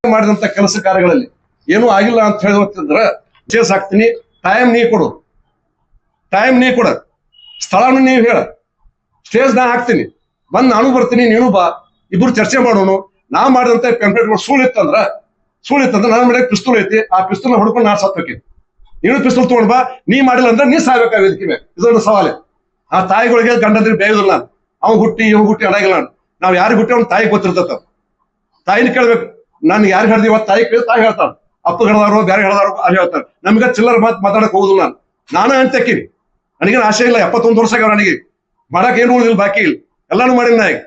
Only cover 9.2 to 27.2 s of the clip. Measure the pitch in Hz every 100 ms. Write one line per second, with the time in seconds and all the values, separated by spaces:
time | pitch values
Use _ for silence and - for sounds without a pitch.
9.2 | - 233 262 240 247 240 247 175 110 _
10.2 | _ _ _ 190 262 214 262 254 247 240
11.2 | 240 220 247 196 175 - _ _ _ 180
12.2 | 233 214 208 269 247 208 190 190 - _
13.2 | _ 170 262 254 247 233 247 - 208 226
14.2 | 214 208 - 277 254 233 160 202 - -
15.2 | _ _ _ _ - 277 254 214 214 233
16.2 | 247 240 - 208 262 226 196 220 220 190
17.2 | 190 196 254 226 220 240 214 202 196 -
18.2 | - 113 _ _ _ _ - - - 262
19.2 | 254 240 247 240 208 254 254 - - 269
20.2 | 262 247 254 226 285 311 247 247 226 220
21.2 | 190 180 185 131 _ - 233 233 208 202
22.2 | 185 - _ _ _ _ _ 175 180 196
23.2 | 233 233 226 233 214 214 220 196 202 214
24.2 | 196 175 - _ _ _ - 220 220 220
25.2 | 220 214 208 214 190 202 196 175 131 _
26.2 | _ _ 185 180 214 220 226 240 - 185